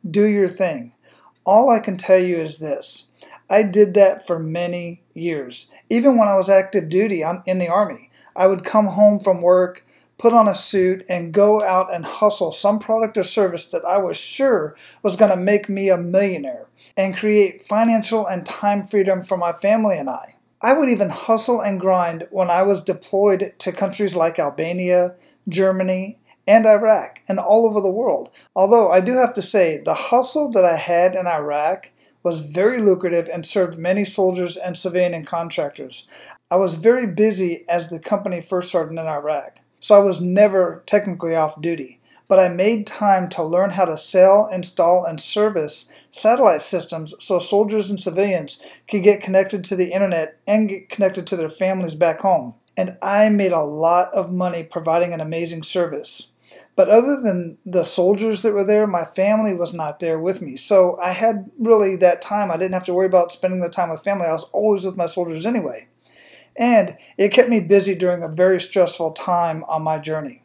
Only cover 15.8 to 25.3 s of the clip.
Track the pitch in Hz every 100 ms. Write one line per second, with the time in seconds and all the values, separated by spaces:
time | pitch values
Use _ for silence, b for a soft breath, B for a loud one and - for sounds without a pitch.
15.8 | 196 180 175 185 202 175 139 123 - B
16.8 | B - 190 185 214 208 196 175 - 208
17.8 | 233 226 214 226 190 185 180 - 202 202
18.8 | 196 208 190 190 180 185 170 170 - 220
19.8 | 214 175 - - - _ _ _ 226 285
20.8 | 277 220 196 - - 226 226 240 202 196
21.8 | 190 185 170 165 170 - 180 175 196 190
22.8 | - 180 - 196 202 185 196 - - 180
23.8 | 190 185 202 170 165 165 147 143 160 180
24.8 | 180 180 180 180 b